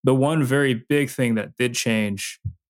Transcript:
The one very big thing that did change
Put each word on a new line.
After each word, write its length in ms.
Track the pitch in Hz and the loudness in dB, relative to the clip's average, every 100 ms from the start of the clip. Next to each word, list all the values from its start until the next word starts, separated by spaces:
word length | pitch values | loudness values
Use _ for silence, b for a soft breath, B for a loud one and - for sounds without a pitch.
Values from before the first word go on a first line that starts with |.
The 100 | 127 | 2
one 300 | 135 143 160 | 2 2 2
very 300 | 127 139 139 | 2 2 2
big 360 | 117 - 147 139 | -2 0 0 0
thing 240 | - 123 | -2 0
that 220 | 110 101 - | 0 -4 -2
did 180 | 123 | -2
change 640 | 120 120 110 104 101 - - - - | -2 -2 0 -2 -4 -10 -10 -12 -12